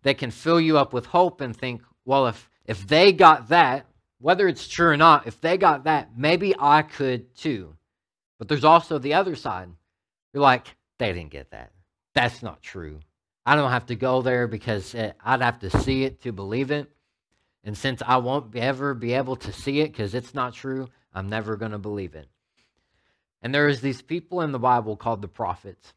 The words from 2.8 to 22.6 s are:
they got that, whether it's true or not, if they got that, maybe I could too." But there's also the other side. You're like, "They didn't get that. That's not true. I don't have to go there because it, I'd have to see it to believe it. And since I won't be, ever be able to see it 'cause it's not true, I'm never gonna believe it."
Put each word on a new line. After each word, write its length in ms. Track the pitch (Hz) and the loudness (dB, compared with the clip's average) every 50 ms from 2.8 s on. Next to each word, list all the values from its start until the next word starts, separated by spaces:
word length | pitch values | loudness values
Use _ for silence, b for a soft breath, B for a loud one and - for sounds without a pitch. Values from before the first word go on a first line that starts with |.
| 98 | -2
they 260 | 95 151 160 185 202 | 2 4 6 6 6
got 360 | 185 160 185 165 156 143 117 110 | 8 10 10 10 10 8 2 2
that, 380 | 156 175 160 127 127 139 - _ _ _ _ _ _ _ | 4 4 4 4 2 -4 -6 _ _ _ _ _ _ _
whether 300 | 123 151 185 180 202 180 | 2 2 2 4 2 0
it's 200 | 147 - - - | -2 -4 -10 -12
true 200 | - - 170 170 | -2 0 2 2
or 80 | 151 | 4
not, 300 | 143 160 165 151 139 - | 6 8 8 6 6 4
if 140 | 117 - _ | -6 -12 _
they 180 | - 165 180 185 | -2 0 2 4
got 260 | 190 170 151 135 131 | 4 4 2 2 0
that, 320 | 156 156 143 - - 113 | 0 0 0 -2 -6 -8
maybe 380 | 117 135 151 170 180 196 196 180 - | -2 0 0 2 2 2 -2 0 0
I 220 | 139 143 147 156 | 4 4 4 4
could 540 | 151 151 - - 139 131 127 120 123 _ _ | 4 0 -6 -4 -2 -2 -2 -4 -8 _ _
too." 420 | - - 160 131 101 90 76 78 _ _ _ _ _ _ _ _ _ _ _ _ _ | -8 -6 -6 -6 -6 -8 -14 -20 _ _ _ _ _ _ _ _ _ _ _ _ _
But 100 | 110 - | -6 -4
there's 160 | 151 139 151 | -4 2 6
also 340 | 156 165 170 165 - 165 143 | 6 6 6 4 0 -6 -6
the 160 | 123 143 151 | -4 0 0
other 220 | 180 196 185 151 | 0 0 -2 -6
side. 320 | - - - 98 92 92 90 85 _ _ _ _ _ _ _ _ _ _ _ | -8 -8 -8 -8 -8 -10 -14 -20 _ _ _ _ _ _ _ _ _ _ _
You're 100 | - 139 | -4 2
like, 240 | 143 135 127 120 - - - _ _ _ _ _ | 4 4 4 2 -2 -14 -20 _ _ _ _ _
"They 140 | 123 104 | -4 -4
didn't 180 | 90 87 80 76 | -4 -6 -10 -14
get 200 | 71 71 67 _ | -16 -18 -18 _
that. 220 | - 53 62 - _ _ _ _ _ _ _ _ | -20 -20 -20 -20 _ _ _ _ _ _ _ _
That's 300 | _ - 117 117 120 - | _ -2 -2 -2 -4 -8
not 200 | 120 104 78 _ | -14 -14 -14 _
true. 380 | _ - - 95 82 76 76 76 76 _ _ _ _ _ _ _ _ | _ -18 -16 -14 -14 -14 -16 -18 -20 _ _ _ _ _ _ _ _
I 120 | 120 143 | 2 2
don't 140 | 151 143 127 | 2 2 0
have 160 | 127 123 120 | -2 -2 -4
to 100 | 120 120 | -6 -6
go 260 | 101 131 131 127 131 | -4 -2 0 0 0
there 240 | 120 127 127 123 120 | 0 0 0 0 -2
because 480 | 113 113 104 - 120 110 101 92 - - | -2 -6 -8 -6 -4 -4 -4 -6 -10 -8
it, 220 | 117 110 101 - _ - | -8 -8 -8 -8 _ -4
I'd 180 | 113 131 123 | -2 -2 0
have 160 | 127 120 120 120 | 0 -2 -2 -4
to 100 | - 92 - 135 | -8 -2 -2 -2
see 240 | 135 135 131 131 135 | 0 0 -2 -2 -2
it 180 | 135 131 _ | -4 -6 _
to 100 | - 123 | -12 -12
believe 380 | 107 92 98 98 110 127 139 131 | -10 -10 -8 -6 -4 -4 -4 -4
it. 200 | 147 147 139 _ _ _ _ _ _ _ _ _ _ _ _ _ _ _ _ | -4 -6 -8 _ _ _ _ _ _ _ _ _ _ _ _ _ _ _ _
And 120 | 104 107 | -14 -12
since 260 | - - 135 127 - 131 | -6 -6 -6 -6 -4 -2
I 120 | 120 127 131 | 0 0 0
won't 320 | 120 123 135 143 123 110 | 0 -2 -4 -4 -6 -8
be, 100 | 104 120 | -8 -4
ever 340 | 117 131 135 127 139 143 135 | -4 -4 -4 -4 -6 -6 -6
be 200 | 117 117 117 123 | -6 -4 -4 -2
able 220 | 135 135 127 131 | -2 -2 -4 -8
to 160 | - - 107 | -8 -10 -14
see 280 | - - - 139 139 147 | -14 -8 -8 -4 -2 -2
it 140 | 151 151 151 | -2 -2 -4
'cause 200 | - 107 98 95 | -8 -8 -6 -6
it's 200 | 123 120 - - | -8 -10 -10 -8
not 180 | 139 127 123 117 | -8 -8 -8 -8
true, 340 | - - 135 131 135 131 123 _ _ _ _ | -12 -10 -8 -8 -8 -10 -12 _ _ _ _
I'm 160 | - 92 95 101 | -12 -10 -8 -6
never 280 | 107 113 107 107 110 | -6 -6 -6 -6 -8
gonna 220 | 101 113 110 107 104 | -8 -8 -10 -10 -10
believe 360 | 98 104 104 101 95 87 80 | -10 -8 -8 -8 -8 -10 -14
it." 140 | 78 76 _ _ _ _ _ _ _ | -18 -20 _ _ _ _ _ _ _